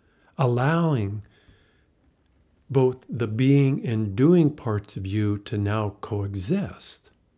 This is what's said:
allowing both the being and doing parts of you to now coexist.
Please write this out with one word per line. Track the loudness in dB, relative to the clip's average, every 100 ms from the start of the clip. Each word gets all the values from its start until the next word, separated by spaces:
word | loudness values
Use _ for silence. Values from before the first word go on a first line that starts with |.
| _ _ _ -2
allowing | 0 2 2 2 2 0 -2 -6 -12 _ _ _ _ _ _ _ _ _ _ _ _ _ -4
both | 2 2 0 -8
the | -6 -4
being | 0 4 4 4 0 -2
and | -2 -2 2
doing | 4 6 4
parts | 0 -4 -4 -6 -10
of | -6
you | -2 -2 -2
to | -4 -4
now | -2 -2 -4 -8
coexist. | -8 -6 -6 -6 -4 -4 -4 -10 -16 -16 _ _ _